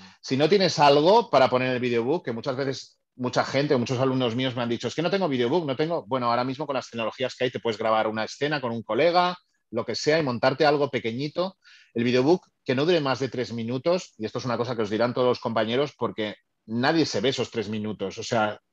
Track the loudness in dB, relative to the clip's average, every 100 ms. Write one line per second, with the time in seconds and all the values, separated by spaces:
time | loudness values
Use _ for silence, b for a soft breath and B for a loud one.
0 | B B -4 0 4 4 4 4 6 6
1 | 6 4 4 4 4 2 0 0 0 0
2 | 0 -2 -4 -6 -6 -4 -4 -6 -10 _
3 | _ -8 -4 -2 0 0 2 2 0 0
4 | 0 0 0 0 -2 -2 -4 -4 -4 -4
5 | -2 0 0 0 0 0 -2 -2 -2 -4
6 | -4 -2 0 0 -2 -4 -4 -6 -6 -6
7 | -6 -4 -6 -2 -4 -2 -4 -2 2 2
8 | 2 -2 -6 -4 -4 -2 -4 -6 -2 2
9 | 4 4 2 -2 _ _ _ -6 -4 -4
10 | 0 0 0 0 2 4 4 4 0 -2
11 | -4 -4 -6 -4 -6 -6 b b b -2
12 | 2 4 4 2 _ _ -4 0 2 2
13 | 2 -2 -2 -4 -6 -6 -6 -2 0 -2
14 | -2 -8 -8 -6 -4 -2 -2 -2 -2 0
15 | 0 2 0 0 -2 -2 0 0 -2 -4
16 | -6 -4 -8 -8 _ _ -8 -2 2 2
17 | 2 0 0 0 -4 -4 -6 -6 -6 -6
18 | -8 -8 -2 0 0 -4 _